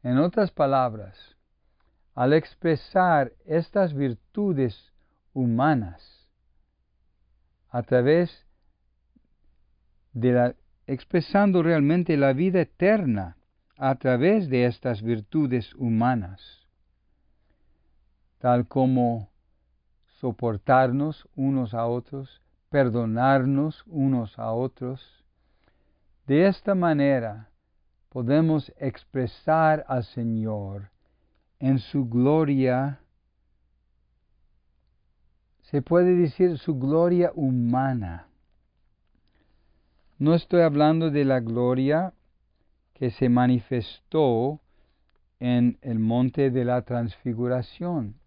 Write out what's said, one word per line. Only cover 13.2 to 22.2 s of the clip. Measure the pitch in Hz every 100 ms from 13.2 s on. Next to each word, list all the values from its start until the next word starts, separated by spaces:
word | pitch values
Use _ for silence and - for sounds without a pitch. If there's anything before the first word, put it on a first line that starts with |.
| 90 - _ _ _ _
a | 135 131
través | 131 123 160 214 170
de | 127 123
estas | 117 131 107
virtudes | 113 113 104 160 143 123 107 -
humanas, | 123 110 120 123 90 92 - - _ _ _ _ _ _ _ _ _ _ _ _ _ _ _ _ _ _
tal | 123 123 123
como | 139 131 127 120 117 101 _ _ _ _ _ _ _ _ _
soportarnos | 131 110 120 104 - 131 131 131 151 151 - -
unos | 135 135 120
a | 117 117
otros, | 123 120 139